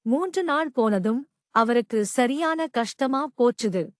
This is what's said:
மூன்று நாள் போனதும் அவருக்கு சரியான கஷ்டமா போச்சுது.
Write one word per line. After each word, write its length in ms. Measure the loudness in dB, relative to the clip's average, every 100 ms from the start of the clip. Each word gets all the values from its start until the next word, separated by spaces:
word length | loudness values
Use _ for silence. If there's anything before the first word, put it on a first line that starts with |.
மூன்று 420 | 0 0 0 -2
நாள் 280 | -2 0 -2
போனதும் 580 | 0 2 2 0 -2 -6 _ _
அவருக்கு 560 | 0 2 2 0 -2 -2
சரியான 600 | 0 0 2 -2 -2 -2
கஷ்டமா 640 | -2 -4 -2 -2 -2 -4 _
போச்சுது. 520 | 0 2 -2 -2 -6